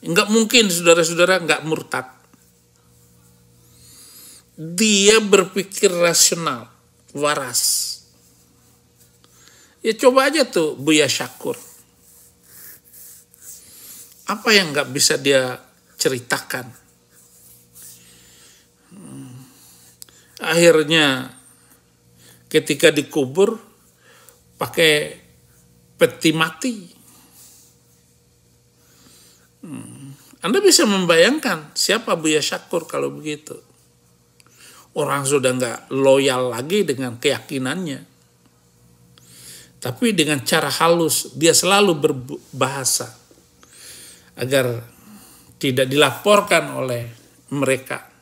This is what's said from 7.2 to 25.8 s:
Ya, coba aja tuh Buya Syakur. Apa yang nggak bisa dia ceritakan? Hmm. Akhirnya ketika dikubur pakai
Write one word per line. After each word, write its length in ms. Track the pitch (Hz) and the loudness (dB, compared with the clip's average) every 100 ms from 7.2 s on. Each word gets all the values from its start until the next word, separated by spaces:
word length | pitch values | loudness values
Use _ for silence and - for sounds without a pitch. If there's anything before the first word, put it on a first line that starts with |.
| 147 147 131 127 - - - - _ _ _ _ _ _ _ _ _ _ _ _ _ _ - _ _ _ | -2 -2 -4 -4 -2 -4 -6 -12 _ _ _ _ _ _ _ _ _ _ _ _ _ _ -20 _ _ _
Ya, 160 | 220 220 | -4 2
coba 320 | 269 262 269 | 4 4 2
aja 160 | 311 | 0
tuh 320 | 269 190 156 120 | -2 0 -2 -4
Buya 320 | 139 156 143 | 0 2 2
Syakur. 480 | - 123 - - - - - _ _ _ - - _ _ - - - _ - - - _ _ - - - - - - - _ - | -2 -8 -10 -10 -10 -14 -20 _ _ _ -20 -20 _ _ -20 -20 -20 _ -20 -20 -20 _ _ -20 -20 -20 -20 -20 -20 -20 _ -10
Apa 240 | 208 240 | -6 2
yang 240 | 214 175 143 | 2 2 -4
nggak 160 | 135 | -4
bisa 240 | 135 - 147 | -2 0 0
dia 420 | 139 139 127 123 - _ _ _ | 2 0 0 -8 -16 _ _ _
ceritakan? 720 | 156 131 117 139 - 131 127 - _ _ _ _ _ _ - - _ - - - - - _ - - _ _ _ _ | -4 -4 -6 -8 -6 -10 -12 -18 _ _ _ _ _ _ -20 -20 _ -20 -20 -20 -20 -20 _ -20 -20 _ _ _ _
Hmm. 560 | 185 175 135 135 127 131 _ - - - _ - _ _ - | -20 -20 -20 -20 -20 -20 _ -20 -20 -20 _ -20 _ _ -12
Akhirnya 880 | 165 165 170 156 147 165 147 131 127 - _ _ _ _ _ _ _ _ - - _ | -2 6 6 6 4 2 2 0 -6 -18 _ _ _ _ _ _ _ _ -20 -20 _
ketika 400 | 156 147 139 160 | -2 0 2 2
dikubur 680 | 147 131 160 131 143 208 226 - _ _ _ _ _ - _ _ _ | 2 -4 -4 -4 0 0 0 -14 _ _ _ _ _ -20 _ _ _
pakai 560 | - - 165 151 156 - _ _ _ _ _ _ | -8 0 2 2 -2 -14 _ _ _ _ _ _